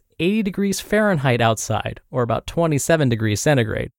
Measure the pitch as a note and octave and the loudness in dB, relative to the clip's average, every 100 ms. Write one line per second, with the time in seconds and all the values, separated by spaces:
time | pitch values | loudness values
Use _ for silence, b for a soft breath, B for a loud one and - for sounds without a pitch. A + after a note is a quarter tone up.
0 | _ - E3+ G#3+ G#3 E3+ G2+ F#2+ - G#3+ | _ -4 0 0 -2 -2 -2 -2 -2 0
1 | G#3 E3+ C3+ A#2+ A#2 A2 - G#2+ A2+ A2 | 2 2 2 2 2 0 -2 -4 -4 -10
2 | - C3 A#2 A2 - - E3 C#3+ - E3 | -8 -4 -2 -4 -4 -2 0 0 2 2
3 | C3+ A2+ A2 G#2 D3+ C#3 G#2+ G#2 - | 2 2 0 0 2 2 0 -4 -6